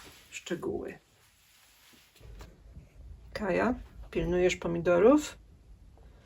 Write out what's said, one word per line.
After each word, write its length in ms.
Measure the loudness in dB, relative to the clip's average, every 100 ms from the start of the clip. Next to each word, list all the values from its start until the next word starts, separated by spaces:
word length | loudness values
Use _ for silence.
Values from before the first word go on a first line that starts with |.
| -20 -20 -18
szczegóły. 680 | -14 -8 -8 -6 -8 -8 -14 _ _ _ _ _ _ _ _ _ -20 _ _ -20 -18 -20 -20 -20 -20 -20 -20 -20 -20 -14
Kaja, 420 | -8 -2 0 0 -2 -8 -18 -10
pilnujesz 460 | -4 0 2 2 0
pomidorów? 800 | -4 -2 2 6 8 6 4 -12 -20 -20 -20 -20 -20 -20 -20 -20